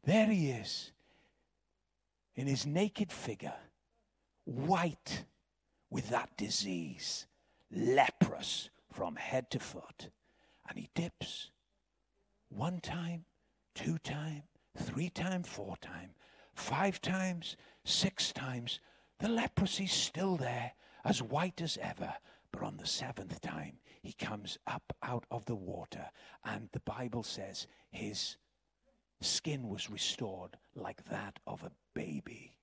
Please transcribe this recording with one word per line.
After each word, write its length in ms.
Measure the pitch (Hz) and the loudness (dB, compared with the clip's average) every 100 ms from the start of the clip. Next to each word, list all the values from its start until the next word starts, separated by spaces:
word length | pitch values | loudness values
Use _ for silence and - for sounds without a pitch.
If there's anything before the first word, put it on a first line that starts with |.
| 143 | 8
There 200 | 214 214 | 8 10
he 240 | 202 147 | 8 6
is, 420 | 117 98 - - _ _ _ _ _ _ _ _ _ _ _ _ _ _ - | 2 -2 -6 -8 _ _ _ _ _ _ _ _ _ _ _ _ _ _ -2
in 120 | 135 | 2
his 180 | 135 147 | 2 2
naked 460 | 160 208 - 190 | 4 2 2 -2
figure, 420 | - - 104 - - - _ _ _ _ _ _ _ | -2 -6 -4 -6 -8 -14 _ _ _ _ _ _ _
white 800 | - 123 147 185 170 - - - - _ _ _ _ _ _ | -6 0 6 6 6 0 -4 -6 -6 _ _ _ _ _ _
with 200 | - 104 | -4 0
that 260 | 120 - - | 0 -2 -4
disease, 920 | - - 98 90 71 62 - - - _ _ _ _ | 0 0 0 -2 -2 -6 -4 -4 -8 _ _ _ _
leprous 1000 | - 113 135 127 - - - - - - _ _ | 2 6 8 6 6 4 4 -4 -4 -6 _ _
from 240 | - 90 - | -4 -4 -2
head 340 | - 131 120 | 0 0 0
to 80 | 123 | -4
foot. 500 | - - - - - _ _ _ _ _ - | -4 -10 -14 -16 -16 _ _ _ _ _ -10
And 100 | - | -10
he 120 | - | -2
dips 580 | - 170 _ - - - _ _ _ _ _ _ _ _ _ _ | 0 0 _ -8 -8 -10 _ _ _ _ _ _ _ _ _ _
one 320 | - 160 180 | -2 0 -2
time, 440 | - 170 170 170 - _ _ _ _ - | -4 -4 -2 -4 -8 _ _ _ _ -4
two 220 | 151 165 | -2 0
time, 440 | - 147 156 147 147 _ _ - | -2 -4 -4 -6 -10 _ _ -6
three 320 | - - 180 | -4 0 -2
time, 340 | - 180 185 | 0 0 0
four 340 | 175 - 98 117 | -2 -6 -8 -8
time, 320 | - 82 90 - - - - | -10 -12 -12 -18 -20 -20 -16
five 460 | - - 135 196 185 | -8 -2 4 4 2
times, 540 | - 185 185 175 - - - - | 0 2 2 0 -6 -10 -16 -10
six 500 | - - 190 - - | 0 4 4 2 -2
times. 460 | - 135 127 120 - - - _ _ | 0 -2 -2 -2 -6 -8 -20 _ _
The 100 | 214 | 2
leprosy's 640 | 233 226 - 190 - 185 | 2 2 2 2 2 2
still 420 | - - 160 190 170 | 2 2 2 2 4
there, 380 | 127 117 120 - - - - | 2 0 -4 -8 -20 -2 2
as 160 | - | 4
white 400 | 113 139 180 - | 4 2 2 0
as 160 | 165 - | -2 -2
ever. 320 | 139 - 175 - - - _ | -4 -4 -6 -6 -12 -20 _
But 120 | - | -6
on 140 | 104 - | -4 -4
the 80 | - | -2
seventh 540 | - 131 123 95 - | -2 -2 -6 -6 -6
time, 360 | - 78 71 - - - | -4 -4 -6 -12 -20 -16
he 120 | - | -16
comes 440 | - - 107 95 - - | -6 -4 -4 -6 -8 -4
up 260 | - - - | -6 -6 -6
out 240 | 123 123 - | -2 -2 -2
of 140 | 120 - | -6 -2
the 100 | 110 | -4
water, 540 | 92 87 82 - 82 - - - | -2 -6 -8 -10 -10 -12 -20 -12
and 260 | 110 107 110 | -6 -6 -6
the 80 | - | -6
Bible 420 | - 123 123 117 | -4 -4 -2 -2
says 440 | 107 - 98 - - - _ | -4 -6 -6 -8 -10 -14 _
his 480 | 95 104 - - - _ _ _ _ _ _ _ _ | -6 -4 -4 -4 -6 _ _ _ _ _ _ _ _
skin 480 | - - 160 143 117 | 0 2 2 -2 -2
was 200 | 95 - | -4 -4
restored 680 | 104 - - 110 92 90 - _ - | -2 -2 0 -2 -4 -8 -14 _ -8
like 280 | - - - | -8 -8 -6
that 340 | - 101 - - | -6 -6 -10 -10
of 160 | - | -8
a 80 | - - _ | -10 -14 _
baby. 640 | - - 76 - 117 - _ | -6 -4 -4 -6 -16 -18 _